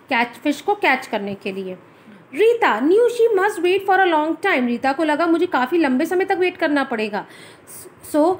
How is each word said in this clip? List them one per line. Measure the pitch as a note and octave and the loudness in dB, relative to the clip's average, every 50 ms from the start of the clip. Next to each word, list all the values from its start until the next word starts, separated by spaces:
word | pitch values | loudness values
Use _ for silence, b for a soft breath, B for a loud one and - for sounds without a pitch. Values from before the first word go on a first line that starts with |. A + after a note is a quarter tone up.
| B - | B -4
कैच, | C#4 A#3 A#3+ A#3+ | -2 -2 -2 -2
फिश | - - - D4+ C#4+ - | -4 -6 -4 -4 -4 -2
को | - - G#4 | -2 -2 -2
कैच | G#4 - D#4+ C4+ B3+ - | 0 2 0 0 0 -2
करने | - - G#3 G3+ G3+ G3 | -4 -6 -6 -6 -6 -8
के | G3 - G#3 F#3+ | -8 -8 -8 -8
लिए। | F#3+ F#3+ F#3 F#3 F3 - B B B B B B B B B - | -8 -8 -10 -10 -14 -16 B B B B B B B B B -2
Rita | C#4+ G#4 A4+ A#4+ A#4 A4 D4+ A3+ G#3 B3+ | 2 4 4 4 4 2 0 0 2 2
knew | D4+ F4+ A4 B4 | 2 4 4 4
she | A#4 A#4+ A#4+ A4+ A#4 A4+ F#4 F#4 | 2 2 2 2 2 2 2 0
must | G#4+ G#4 G4 E4 | 0 -2 -2 -2
wait | F4+ F#4 G4 F#4+ - | 0 0 0 0 0
for | F#4+ F#4+ F#4+ F#4 | 2 2 2 2
a | E4 | 2
long | D4+ D4+ D#4+ D#4+ D#4+ - | 0 0 -2 -4 -2 -2
time। | G4 F4+ C#4 B3 | -2 0 0 0
रीता | A#3+ A#3+ A#3 - C4 C#4 | -2 -2 -2 -2 -2 -2
को | C#4 E4 | 0 0
लगा | D4+ D4+ C#4+ E4+ | 0 0 0 0
मुझे | F4 E4 E4+ F4 | 0 2 0 0
काफ़ी | F4+ - C#4 B3 B3+ F4 F4 | 0 0 0 0 0 0 2
लंबे | D#4+ C4+ B3+ B3+ E4 | 2 2 2 0 0
समय | D#4+ F#4 F4+ F#4+ | 0 0 0 0
तक | F#4+ G4 F4 | 0 0 0
वेट | F#4 F4+ F4 | 0 -2 -2
करना | - E4+ D#4 D4 C#4+ C4+ | -2 -2 0 0 0 -2
पड़ेगा। | C4 B3+ G#3+ G#3+ G#3+ G#3 G3 E3+ B B B B B B B B B - - - - - - - - - | -2 -4 -4 -4 -4 -6 -6 -8 B B B B B B B B B -20 -20 -20 -20 -20 -20 -10 -2 2
So | D4+ D4 F4 F#4 F4+ | 2 4 4 2 0